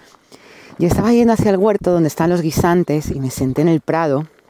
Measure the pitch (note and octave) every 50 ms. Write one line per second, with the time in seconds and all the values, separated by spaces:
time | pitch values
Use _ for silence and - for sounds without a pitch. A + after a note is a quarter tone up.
0 | - - _ _ _ _ - - - - - - - - - - E3+ E3+ - G3
1 | G3+ A#3 A#3+ A#3+ A#3 A#3 A3 - - G#3 G3 F#3 G#3 A3 G3+ - - F3+ F3 E3+
2 | D#3+ D3 - - E3 F3 F3 E3+ D#3 D#3+ - - F3+ E3+ F3 F3+ E3 - D3 D3+
3 | - - - C#3 C3 C3 - - C3+ C3 B2+ C#3+ D#3 F3 E3 D3+ - - D#3 E3
4 | E3 D3 C3 C#3+ D#3+ - _ _ _